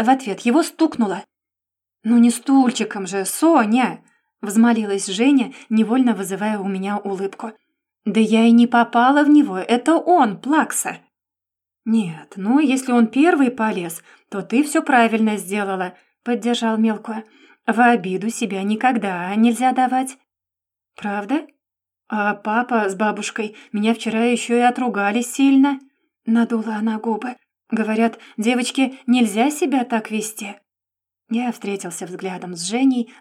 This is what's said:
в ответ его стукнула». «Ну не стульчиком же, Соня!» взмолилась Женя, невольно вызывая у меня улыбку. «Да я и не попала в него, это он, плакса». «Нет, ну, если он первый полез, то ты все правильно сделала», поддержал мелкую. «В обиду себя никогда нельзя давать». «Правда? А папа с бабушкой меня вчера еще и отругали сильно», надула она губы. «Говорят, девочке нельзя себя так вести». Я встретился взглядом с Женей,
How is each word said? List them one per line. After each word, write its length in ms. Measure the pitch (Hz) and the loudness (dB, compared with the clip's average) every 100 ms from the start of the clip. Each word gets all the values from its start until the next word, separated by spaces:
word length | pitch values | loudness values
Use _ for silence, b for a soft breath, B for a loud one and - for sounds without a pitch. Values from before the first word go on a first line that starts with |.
в 60 | 226 | 2
ответ 320 | 262 202 190 | 2 0 -4
его 220 | 240 285 | 0 2
стукнула». 600 | 330 - 320 - 208 190 - _ _ _ _ _ _ _ | 0 0 -2 0 -2 -4 -10 _ _ _ _ _ _ _
«Ну 140 | 220 240 | 0 4
не 140 | 240 | 4
стульчиком 760 | - - 269 240 - 214 208 190 | 2 2 2 4 0 -6 -6 -6
же, 160 | 196 190 | -6 -6
Соня!» 800 | - 320 311 208 240 220 165 _ _ _ _ | 0 2 4 4 2 0 -4 _ _ _ _
взмолилась 640 | 208 208 233 226 208 196 196 | -2 2 4 2 0 -4 -4
Женя, 480 | 190 269 277 208 B B | 0 2 2 0 B B
невольно 460 | 220 214 262 240 190 | 0 2 2 2 0
вызывая 440 | 190 190 214 208 | -4 -6 -4 -4
у 80 | 190 | -6
меня 300 | 190 196 202 | -6 -6 -6
улыбку. 540 | 202 190 196 - 220 - _ _ _ _ 220 | -6 -6 -8 -8 -14 -14 _ _ _ _ -2
«Да 140 | 208 | 0
я 260 | 214 220 233 | 2 4 6
и 60 | |
не 140 | 233 240 | 6 6
попала 580 | 240 233 240 247 294 | 4 2 2 4 4
в 60 | 294 | 6
него, 280 | 294 196 190 | 6 4 -2
это 400 | - 240 311 330 | -2 0 2 0
он, 440 | - 349 233 180 | 4 4 4 0
плакса». 560 | 247 311 - - - 160 _ _ _ _ _ _ _ _ 220 | -2 0 0 -4 -8 -10 _ _ _ _ _ _ _ _ -2
«Нет, 480 | 226 180 156 - 196 | -2 -2 -8 -16 -8
ну, 240 | 196 277 | 0 2
если 320 | 285 262 262 | 2 0 0
он 160 | 240 226 | 2 2
первый 440 | 269 330 320 254 | 4 2 4 0
полез, 520 | 240 220 190 170 - b b _ | 0 -4 -4 -8 -12 b b _
то 120 | 202 | -12
ты 220 | - 233 | -2 0
все 180 | 294 320 | 0 -2
правильно 560 | 320 254 226 220 220 208 | 2 2 4 2 0 -2
сделала», 560 | 180 208 196 190 180 b b _ | -6 -6 -4 -4 -6 b b _
поддержал 540 | - 240 233 233 226 220 | -6 -4 -2 -2 0 0
мелкую. 460 | 226 214 233 220 - b b b - | 0 0 -8 -12 -14 b b b -4
«В 140 | 226 | 2
обиду 500 | 240 240 180 185 214 | 4 2 -2 -4 -6
себя 340 | - 220 190 | -6 -6 -4
никогда 680 | 196 214 254 226 196 180 180 208 | -4 -2 0 0 -4 -6 -4 2
нельзя 360 | 233 233 254 | 2 2 0
давать». 460 | 254 254 254 262 - _ _ _ _ _ _ _ - | 0 0 -2 -4 -10 _ _ _ _ _ _ _ -14
«Правда? 520 | 208 202 202 294 302 _ _ _ _ _ _ | -8 -8 -4 -6 -6 _ _ _ _ _ _
А 280 | 220 208 208 | -4 -2 -2
папа 540 | 214 226 240 233 202 | -2 -2 0 -2 -2
с 60 | 185 | -2
бабушкой 600 | 214 208 208 - 214 B B | -2 -2 -8 -8 -8 B B
меня 220 | 208 214 | -2 0
вчера 300 | 226 226 220 | 0 -2 -2
еще 320 | 240 233 - 240 | 0 0 0 2
и 40 | |
отругали 600 | 240 247 254 202 202 220 | 2 2 -2 -2 -2 -2
сильно», 580 | 240 - 277 269 277 269 - _ _ _ - | -4 2 4 6 4 2 -8 _ _ _ -2
надула 500 | 226 226 233 220 214 | 0 2 -2 -4 -4
она 220 | 226 214 | -4 -4
губы. 380 | 226 220 247 - _ _ _ | -4 -6 -6 -12 _ _ _
«Говорят, 480 | 226 214 220 226 226 B - | -4 -2 0 0 -2 B -4
девочке 600 | 220 247 240 - 262 - - | -2 0 -2 -2 -2 -2 0
нельзя 420 | 254 226 202 269 | 2 2 2 0
себя 360 | 294 320 262 247 | 0 -2 -2 -2
так 260 | 226 220 | -4 -4
вести». 440 | 214 - - 202 - _ _ _ _ _ _ _ | -6 -6 -10 -16 -16 _ _ _ _ _ _ _
Я 240 | 226 247 | -4 -4
встретился 520 | 226 202 196 180 170 170 | -6 -8 -8 -8 -12 -12
взглядом 500 | 180 190 180 180 175 | -10 -10 -10 -12 -10
с 80 | |
Женей, 500 | 170 233 269 247 233 - | -6 0 2 2 -2 -10